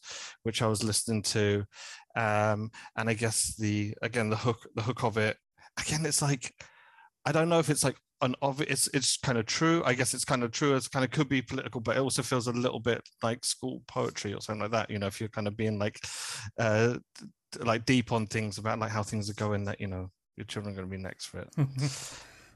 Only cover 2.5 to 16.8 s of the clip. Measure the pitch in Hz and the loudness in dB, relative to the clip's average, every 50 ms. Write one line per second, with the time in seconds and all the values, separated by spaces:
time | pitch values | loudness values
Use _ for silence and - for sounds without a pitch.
2.5 | 107 104 107 110 - - - - - 113 110 113 113 104 117 113 113 - - - | 2 0 -2 -6 -10 -14 -20 -8 -6 -2 0 0 2 2 2 0 2 0 -2 -2
3.5 | - - 110 104 104 104 104 104 110 - - 113 120 123 110 107 107 107 - 120 | -2 -2 0 0 2 0 0 -2 -4 -4 -6 -2 0 0 0 0 0 2 2 0
4.5 | 113 - - - - 120 110 120 123 - - 113 104 110 107 107 - - _ _ | 0 -2 -6 -8 -6 -2 -2 -2 -2 0 -2 0 2 2 2 2 0 -4 _ _
5.5 | _ _ - - _ - - - 156 151 165 147 143 - 156 143 143 127 - - | _ _ -20 -12 _ -6 -4 -2 -2 0 0 0 2 2 2 2 2 0 -2 -8
6.5 | - - - - - - - - - - - - _ _ - 135 147 156 160 170 | -12 -14 -20 -20 -20 -20 -20 -20 -20 -20 -20 -20 _ _ -2 2 4 4 4 6
7.5 | 170 165 156 147 147 135 - 135 123 - _ _ _ _ 135 127 127 - 143 139 | 6 6 6 4 2 4 2 2 0 -2 _ _ _ _ 0 0 2 0 -2 -2
8.5 | 135 139 - - 131 - - - - 143 127 - - - - 139 123 117 110 - | 0 -2 -2 0 2 2 2 2 2 2 2 2 0 2 0 2 2 2 0 0
9.5 | - - 160 165 165 165 - 135 123 123 131 - - 123 - - 143 123 120 117 | 0 2 4 4 4 4 4 2 2 2 2 0 0 -2 0 2 2 2 2 0
10.5 | - - 156 143 139 127 120 - - 139 131 127 - 156 151 131 143 131 117 - | 0 2 2 4 4 2 0 -2 0 0 0 2 2 0 2 2 2 0 0 -2
11.5 | 135 131 135 117 - 127 110 117 117 127 139 127 - - 127 - - 127 113 123 | -6 -6 -6 -6 -8 -4 -2 0 2 2 2 2 0 0 0 0 0 0 2 0
12.5 | 117 120 120 127 - 120 113 120 113 - - - _ _ - 113 117 127 - - | 0 0 0 0 -2 0 0 0 0 0 -4 -10 _ _ -2 -2 -2 -2 -2 -4
13.5 | - - - 131 127 120 - - - 127 120 120 - - - 104 98 95 - - | -4 -4 -4 -6 -6 -8 -12 -6 -4 -4 -2 -2 -4 -6 -6 -6 -6 -6 -6 -6
14.5 | 107 107 104 104 117 113 104 - 110 101 101 98 - - 113 104 - 110 107 104 | -4 -4 -2 0 0 0 0 -2 -2 -2 -2 -2 -2 -4 -6 -6 -4 -4 -4 -4
15.5 | 104 110 110 110 107 101 101 107 - - - - - - - - - - 110 104 | -2 -2 -2 -2 0 0 -2 -2 -2 -6 -10 -10 -8 -8 -8 -8 -8 -8 -10 -8
16.5 | - - 117 110 107 107 | -4 0 2 4 6 6